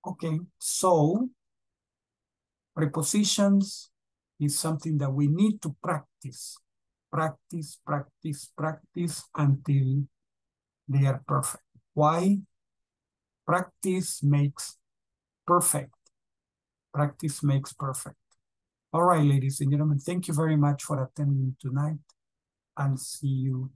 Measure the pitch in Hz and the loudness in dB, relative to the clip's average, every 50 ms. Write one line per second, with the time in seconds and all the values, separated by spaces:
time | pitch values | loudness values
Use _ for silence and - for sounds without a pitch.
0 | - - - - - 165 156 160 180 - _ _ - - - - - 185 180 160 | -10 -10 -10 -6 -4 -4 -4 -4 -4 -8 _ _ -6 -4 -2 0 4 4 6 6
1 | 147 156 185 220 254 254 _ _ _ _ _ _ _ _ _ _ _ _ _ _ | 4 4 2 0 -2 -4 _ _ _ _ _ _ _ _ _ _ _ _ _ _
2 | _ _ _ _ _ _ _ _ _ _ _ _ _ _ _ 160 151 143 143 160 | _ _ _ _ _ _ _ _ _ _ _ _ _ _ _ -2 -2 -2 0 -2
3 | 170 - - 208 208 190 - - 202 202 196 196 190 196 - - - _ _ _ | -2 0 2 2 2 2 2 2 4 4 4 4 2 0 -6 -14 -16 _ _ _
4 | _ _ _ _ _ _ _ _ 151 147 143 - - 160 160 147 - 165 156 147 | _ _ _ _ _ _ _ _ -2 0 0 0 -2 -2 -4 -4 -4 -2 -2 0
5 | 139 135 135 139 147 143 151 175 208 220 214 - - 156 139 _ - 180 170 151 | 0 0 0 2 2 2 4 4 4 2 2 -2 -6 -10 -10 _ -4 -4 -4 -4
6 | - _ _ _ - 135 - - - - - - _ _ _ _ _ _ _ _ | -6 _ _ _ -18 -16 -14 -14 -14 -14 -16 -18 _ _ _ _ _ _ _ _
7 | _ _ - 151 160 160 - _ _ _ - 170 151 - - _ _ 143 147 143 | _ _ -4 -2 -2 -2 -4 _ _ _ -10 -10 -10 -10 -14 _ _ -4 -4 -4
8 | 139 _ _ _ _ 160 147 139 - - _ - 151 160 156 - _ _ _ 175 | -6 _ _ _ _ -8 -8 -8 -10 -18 _ -6 -6 -6 -6 -8 _ _ _ -4
9 | 175 165 - - - _ _ - 151 139 139 139 - - 143 139 135 131 135 143 | -4 -4 -4 -8 -14 _ _ 0 2 2 2 2 0 0 2 2 2 2 0 -2
10 | 143 - _ _ _ _ _ _ _ _ _ _ _ _ _ _ _ - 135 139 | -2 -4 _ _ _ _ _ _ _ _ _ _ _ _ _ _ _ -2 0 2
11 | 139 139 131 127 - - 135 139 131 - - - _ _ _ _ _ _ _ 147 | 2 2 0 -2 -4 -4 -4 -2 -2 -4 -6 -8 _ _ _ _ _ _ _ 2
12 | 147 151 160 170 185 196 202 196 - _ _ _ _ _ _ _ _ _ _ _ | 2 4 4 4 2 2 2 2 -2 _ _ _ _ _ _ _ _ _ _ _
13 | _ _ _ _ _ _ _ _ _ - 165 180 180 - _ _ - 190 185 190 | _ _ _ _ _ _ _ _ _ -2 -2 -2 -2 -4 _ _ -2 -2 0 0
14 | 180 - - - - 143 143 143 143 143 139 - - - - _ _ _ _ _ | -2 -4 -6 -2 0 2 2 2 2 0 -2 -6 -14 -14 -14 _ _ _ _ _
15 | _ _ _ _ _ _ _ _ _ - 175 175 175 - - 147 135 - _ _ | _ _ _ _ _ _ _ _ _ 2 2 4 4 4 2 0 -4 -8 _ _
16 | _ _ _ _ _ _ _ _ _ _ _ _ _ _ _ _ _ _ - 143 | _ _ _ _ _ _ _ _ _ _ _ _ _ _ _ _ _ _ -2 -2
17 | 147 147 - _ - 156 143 - - 143 139 139 139 - - _ 143 135 131 - | -2 -2 -2 _ -6 -6 -6 -2 0 0 0 0 -2 -4 -12 _ -8 -8 -6 -8
18 | - - - _ _ _ _ _ _ _ _ _ _ _ _ _ _ _ - 160 | -10 -12 -16 _ _ _ _ _ _ _ _ _ _ _ _ _ _ _ 0 2
19 | 175 180 180 160 147 143 139 135 127 135 135 - 147 139 143 143 151 151 147 139 | 4 4 6 6 6 4 4 4 2 0 -2 0 0 0 2 2 2 2 0 0
20 | - - 180 180 180 - 156 147 160 160 156 147 147 143 143 139 - - 156 131 | 0 -2 -4 -2 -2 -2 0 0 2 2 4 4 4 2 2 -2 -4 -6 -4 -4
21 | 131 127 _ - 147 143 143 135 135 131 131 _ - 131 127 139 147 151 160 143 | -4 -6 _ -4 -2 0 0 0 0 -2 -4 _ -8 -6 -4 -4 -4 -4 -6 -8
22 | _ _ _ _ _ _ _ _ _ _ _ _ _ _ _ - 139 139 135 131 | _ _ _ _ _ _ _ _ _ _ _ _ _ _ _ -4 -2 -2 -2 -2
23 | - - - - 147 139 135 131 131 135 131 127 131 135 - | -6 -10 -10 -6 -4 -2 -2 -2 -2 -2 -4 -4 -6 -8 -12